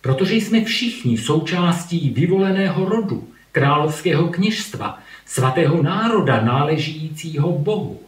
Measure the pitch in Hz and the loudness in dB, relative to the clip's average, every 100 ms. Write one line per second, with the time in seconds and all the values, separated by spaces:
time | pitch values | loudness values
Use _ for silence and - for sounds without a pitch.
0 | 127 135 190 220 208 226 220 - 240 - | 0 0 2 0 2 0 0 -2 -4 -4
1 | 123 113 - 156 160 175 175 - - 170 | -2 -2 0 0 0 0 2 0 -2 -2
2 | 139 113 180 190 196 190 190 - 190 226 | -2 0 2 2 2 2 0 0 0 0
3 | 214 120 - - _ - 139 147 156 - | -2 -6 -8 -20 _ 0 2 2 0 -2
4 | 180 147 170 - 208 220 - - - - | 0 2 0 0 0 0 -6 -8 -10 -10
5 | - - - - 127 - 143 165 147 185 | -20 -20 -8 0 0 2 2 4 2 0
6 | 226 214 147 120 110 131 143 156 - 151 | 2 2 2 2 2 2 2 0 -2 -6
7 | 156 - 165 143 165 147 190 208 - - | -10 -10 -8 -2 0 0 0 -2 -4 -10